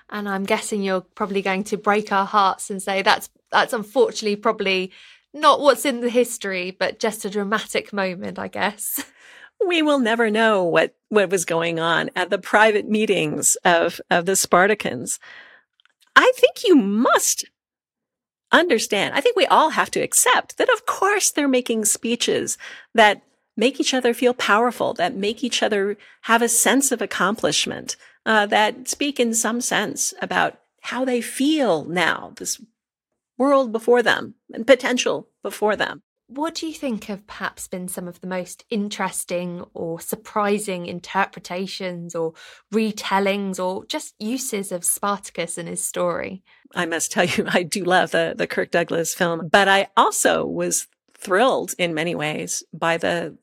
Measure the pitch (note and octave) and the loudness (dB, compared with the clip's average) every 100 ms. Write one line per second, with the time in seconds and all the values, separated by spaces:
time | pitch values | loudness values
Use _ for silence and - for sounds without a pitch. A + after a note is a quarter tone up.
0 | - G#3 G3+ F#3+ G3 A3 - G#3+ G3 F#3 | -12 -10 -6 -4 -2 -4 -2 -4 -2 -2
1 | F#3 - G3+ G3 F#3+ F#3+ G3+ G#3 G#3 G#3 | -4 -8 -4 -2 -2 -2 -4 -4 0 0
2 | G#3+ G3 G3 G#3+ F#3+ F#3 - G3 G3 G3 | 0 -2 0 2 2 0 -8 -8 -4 0
3 | G3 - - _ - - D#3 A#3+ G3+ C4+ | 2 0 -2 _ -2 0 0 -2 -4 2
4 | A3 - G#3+ G3+ A3+ G#3+ G3 F#3 F#3 - | 2 0 -4 -2 -2 0 0 0 -2 -10
5 | - - _ C#4+ D4+ C4+ C#4+ A#3+ D4 A#3+ | -20 -20 _ 2 4 6 4 4 2 0
6 | A#3+ A#3 A#3+ - G3 F#3 F3+ F#3 F#3 - | 0 2 0 -2 -6 -4 -6 -4 -4 -2
7 | A3 G#3+ G#3 G3+ G3 G#3+ - A3 A3 G3+ | -4 -4 -6 -4 -2 -2 -2 -4 -4 -4
8 | F#3+ F3+ G#3 F3+ F#3+ G#3 F#3+ G#3 - - | -4 -4 -10 -8 -8 -4 -4 -4 -8 -8
9 | - _ - - - - F#4+ E4+ D4+ C#4+ | -10 _ -20 -20 -16 -4 0 2 2 2
10 | A3+ A#3 A3+ G#3 A3+ G3+ F3 D#3+ E3+ _ | 2 2 2 4 4 4 4 4 2 _
11 | - G#3 F#3 F#3+ E3+ E3 E3+ E3 E3 D#3+ | 0 2 2 0 0 0 0 0 0 0
12 | D#3 F#3 F3+ G3 - G#3 A3 G#3 - G#3+ | 0 -2 -2 -2 2 4 6 4 0 0
13 | G#3+ F3 D#3 D3 - - F#3 E3+ E3+ - | 2 2 0 0 0 2 4 4 4 -2
14 | - F3+ E3+ F#3+ - F3 G3 G#3+ - E3 | 0 0 2 0 4 4 4 2 -4 -6
15 | - - - - - - _ _ _ _ | -8 -10 -12 -20 -20 -20 _ _ _ _
16 | _ - F4+ C5 C#5 - A4 D#4 G3 G#3 | _ 6 6 6 2 2 4 6 6 2
17 | F4+ F5 - - - _ _ _ _ _ | 4 2 2 -4 -6 _ _ _ _ _
18 | _ _ _ _ - C4 F4 A3+ - G#3 | _ _ _ _ 2 4 4 2 0 0
19 | D#3+ - B4 A4+ - G#3 D#4 G#3+ - - | 0 0 0 2 4 4 4 2 -2 -2
20 | - - - - - - B4 A4+ - - | 0 0 2 2 0 -2 0 0 0 0
21 | F#4+ G#4 - - C#4+ B3+ B3 A3 G#3+ - | 0 2 0 0 2 0 0 -2 -2 -2
22 | A3+ A#3 - D#3+ - - - - - A3+ | -2 -2 0 -2 -2 -8 -12 -20 -6 4
23 | G#3+ F#3+ _ _ _ - A#3+ C#4 D4+ C4 | 4 4 _ _ _ -2 -2 0 -2 0
24 | B3 A#3 B3 B3 - G3+ A#3+ A3+ - - | 0 2 0 0 2 2 2 0 -4 -2
25 | F3 G3 G3+ A3 A#3+ - G#3+ G#3 G3 G#3 | -4 -2 -4 -4 -4 -2 0 0 -2 -4
26 | - _ - A3+ A#3 - A3 B3+ C4+ A3+ | -12 _ 2 2 4 2 4 4 2 -2
27 | G#3 - F#3 A3 E3 D3+ - C3 - - | -4 0 0 0 0 0 -4 -6 -10 -14
28 | - _ - A3 G#3 G#3+ G#3+ - - - | -14 _ 0 2 4 4 2 0 -8 -4
29 | D4 C#4 A#3+ A3+ A3 A#3+ - F#3 D#4 - | -4 0 0 0 -2 -4 -2 -2 -2 -4
30 | - - F#3 F3+ E3 - _ _ - A#3+ | -6 -6 -4 0 0 -2 _ _ -10 -4
31 | C4 B3 A3+ - C#4 D#4 A#3+ D#3+ - F3 | -2 -2 -4 -2 0 2 2 0 -2 0
32 | D#3+ - E2+ - F#3 - - _ _ _ | 0 0 -6 -12 -10 -10 -12 _ _ _
33 | _ _ _ - C4+ C#4 B3+ A3 A3+ A#3+ | _ _ _ -2 4 4 2 -2 4 4
34 | G#3+ - - - _ - A3+ B3+ G3+ B3 | 4 2 -2 -14 _ -6 4 4 4 -2
35 | A3+ D3 - _ G3+ - G#3+ G3 - D3+ | -2 -4 -6 _ -12 -2 -2 0 -2 -6
36 | _ _ _ B3 D#4+ D#4+ E4 D4+ C#4 G#3+ | _ _ _ -6 -6 -6 -10 -6 -6 -6
37 | - G3 - - F#3+ - - F#3 F3+ - | -8 -12 -12 -10 -10 -10 -12 -10 -8 -10
38 | F3+ F3 F#3 F#3 F3 - - A3 G#3 G#3 | -12 -12 -8 -8 -8 -14 -8 -4 -4 -4
39 | F#3 - - F3 F3+ F3 - - E3+ E3+ | -6 -6 -6 -6 -6 -8 -12 -10 -8 -8
40 | - A3 - A3 G#3 G3+ G3+ F3+ F3 F3 | -8 -10 -6 -2 0 0 -2 -8 -8 -10
41 | - F#3+ F#3+ - - F3+ F#3+ - F#3 F3 | -6 -2 -2 -4 -10 -8 -8 -8 -8 -8
42 | E3+ E3 D#3+ E3 - - - G#3+ A3 G#3 | -10 -6 -6 -6 -20 -20 -4 -2 -2 -4
43 | - G3 G3 G3+ G3 F#3+ F#3 F#3+ - D#4 | -2 0 0 0 -4 -4 -4 -6 -8 -10
44 | - - G#3+ B3+ - G#3 G3 F3+ - - | -10 -10 -6 -6 -4 -6 -6 -6 -4 -2
45 | G3+ G3+ - - E3+ - E3+ F3 - - | -2 -4 -6 -8 -8 -6 -8 -8 -6 -2
46 | F3 - - F#3+ _ _ _ - E3 E3 | -2 -2 -6 -10 _ _ _ -6 -2 -2
47 | - G#3+ F3+ - E3 G3 E3+ G#3 F3 F#3 | -2 0 0 0 0 0 0 -4 2 2
48 | E3+ F3 E3 - F3+ - F#3 F3 E3 E3+ | 4 0 -2 -2 -4 -4 -2 0 0 -2
49 | D#3+ - F3 E3 E3 G3+ G3 G3 G3 - | -2 0 0 0 2 4 6 4 2 2
50 | E4+ - - D#3+ C#3+ E3+ F3 E3+ - _ | 2 2 0 2 -2 -4 -2 -4 -6 _
51 | _ - - F#3 B3+ D#3 F3+ - F3 D#3 | _ -16 -2 2 4 2 -2 -4 -2 -2
52 | E3+ E3 D3+ D#3 F3 - - E3 E3 E3 | -4 -4 -4 -6 -6 -8 -10 -6 -2 0
53 | F3+ E3+ E3 - | 0 -2 -4 -12